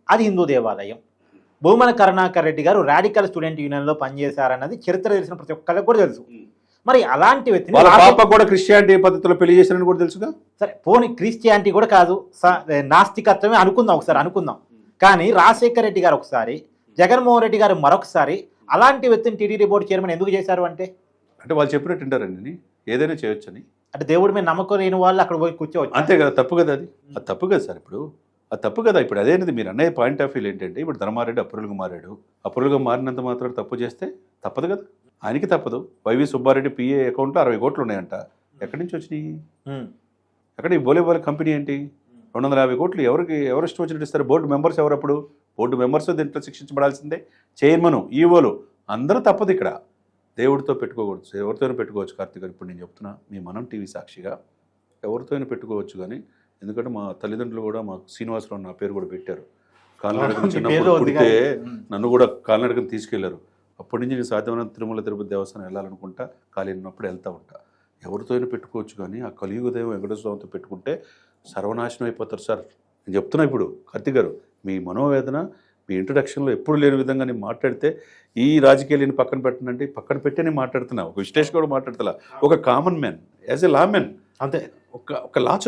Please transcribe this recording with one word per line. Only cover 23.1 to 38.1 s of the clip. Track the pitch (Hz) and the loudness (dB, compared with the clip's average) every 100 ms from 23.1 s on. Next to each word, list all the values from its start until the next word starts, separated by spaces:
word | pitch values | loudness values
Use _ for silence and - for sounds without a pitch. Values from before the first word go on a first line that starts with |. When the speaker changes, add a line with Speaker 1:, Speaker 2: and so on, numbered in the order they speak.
Speaker 2:
చేయొచ్చని. | 156 110 104 - 95 - _ _ | -2 -6 -6 -10 -20 -20 _ _
Speaker 1:
అంటే | - 143 | -10 0
దేవుడి | 165 196 | 2 2
మీద | 202 | 2
నమ్మకం | 170 165 185 202 | -2 -2 -2 0
లేని | 190 | 0
వాళ్ళు | 190 185 185 | 2 2 2
అక్కడ | 175 165 | 0 0
పోయి | 170 | -2
కూర్చోవచ్చు. | 165 151 175 139 | -4 -6 -4 -2
Speaker 2:
అంతే | 123 - 180 | 0 2 4
కదా, | 147 | 4
తప్పు | 135 127 | 2 0
కదా | 170 156 | 2 2
అది. | 139 | 0
Speaker 1:
ఉమ్. | 139 _ _ 143 | -6 _ _ -14
Speaker 2:
అది | - | -8
తప్పు | 190 185 | -6 0
కదా | 185 | 0
సార్. | - 87 | -2 -12
ఇప్పుడు | - 98 151 - _ _ - | -14 -14 -14 -18 _ _ -12
అది | - | -6
తప్పు | 214 208 | -6 -2
కదా. | 226 185 | 2 2
ఇప్పుడు | 131 101 | 0 0
అదేంటిది | 110 180 180 | 2 2 0
మీరు | 123 95 | -4 -6
అనే | 101 165 | -2 -2
point | 165 120 139 | 0 -2 -2
of | 139 | -4
view | 135 104 | -4 -8
ఏంటంటే, | 95 95 92 | -8 -10 -10
ఇప్పుడు | 160 131 | -10 -8
ధర్మారెడ్డి | 101 113 117 117 | -6 -6 -6 -6
అప్రూవల్గా | - 107 107 | -8 -10 -12
మారాడు, | 98 92 87 85 104 _ _ 98 | -10 -12 -12 -18 -20 _ _ -10
అప్రూవల్గా | 127 135 139 | -2 0 0
మారినంత | 127 123 135 127 | -2 -4 -6 -8
మాత్రం | 127 123 127 | -8 -8 -8
తప్పు | 123 107 | -8 -10
చేస్తే | 120 120 - 190 - _ _ | -8 -8 -8 -14 -14 _ _
తప్పదు | 101 - 175 | -12 -8 -6
కదా, | 196 - _ _ _ | -8 -10 _ _ _
ఆయనకి | 101 131 185 | -8 -6 -2
తప్పదు. | 175 131 120 - _ - | -2 -4 -10 -12 _ -4
వైవి | 120 143 | -2 0
సుబ్బారెడ్డి | 135 127 135 135 | -2 0 2 0
పిఏ | 131 127 139 131 | -4 -2 0 -2
అకౌంట్లో | 123 135 143 | -2 -2 0
అరవై | 131 110 | 0 0
కోట్లు | 123 143 | -2 -2
ఉన్నాయంట, | 120 101 90 | -6 -6 -8